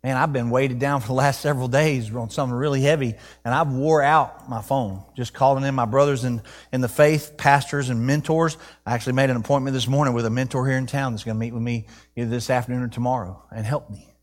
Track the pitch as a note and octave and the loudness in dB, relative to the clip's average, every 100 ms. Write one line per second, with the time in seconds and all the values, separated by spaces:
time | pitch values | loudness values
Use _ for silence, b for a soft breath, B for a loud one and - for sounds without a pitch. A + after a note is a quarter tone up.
0 | B2+ C3 D#3 C#3 A#2 B2+ C3+ B2 C#3 C#3+ | -2 0 0 0 0 2 0 0 0 -2
1 | A2 C3 C#3+ C3 D3 C#3 B2+ C3 D#3 C3+ | 0 2 2 2 -2 -2 0 2 2 0
2 | A2 A#2+ A#2 - C3 B2 D3 C3+ C#3+ D#3 | -4 -8 -6 -4 -4 -2 -2 2 2 2
3 | B2+ G#2+ B B A#2 C3 D#3+ C3 D3 D#3 | 0 -6 B B -2 0 0 0 2 4
4 | C#3 D#3 C3+ - - A2+ G2+ C3+ A2 F#2+ | 6 4 2 -6 -10 -10 -2 -2 -2 -8
5 | - - A#2+ - C3+ C3+ C#3 C3 A#2 C3 | -14 -10 -10 2 2 4 0 0 2 4
6 | C#3+ C3+ B2 A#2 B B B B2+ B2 - | 4 2 -2 -6 B B B -2 -2 4
7 | D3+ D#3 - - C#3+ C#3+ - C#3+ B2+ A#2+ | 4 4 -4 0 4 4 2 -4 -2 -2
8 | B2 D3 - D#3+ E3 D#3 B B - A#2+ | 0 0 0 0 0 -2 B B -4 -4
9 | B2+ B2+ C3+ A#2+ A2 C#3+ C3 C3 A#2+ C#3 | 0 2 2 0 0 0 0 -2 0 0
10 | C#3+ A#2+ A2+ A#2+ B2+ C3 C3 C3 C3 C#3+ | 2 0 0 -2 -2 -2 0 -2 -2 -4
11 | C3+ A2 A#2 A2 A#2 A#2 A#2+ A#2 G#2+ B | -4 -6 -6 -4 -4 -4 -4 -4 -6 B
12 | B - A#2+ A#2+ A2+ B2+ A#2 B2 B2 A#2 | B -8 -4 -4 0 -2 -2 -6 -6 -4
13 | B2 B2+ F#2 F2 _ A2+ A2 D3 - G2+ | -2 -2 -6 -12 _ -8 -4 -6 -6 -20
14 | - _ | -20 _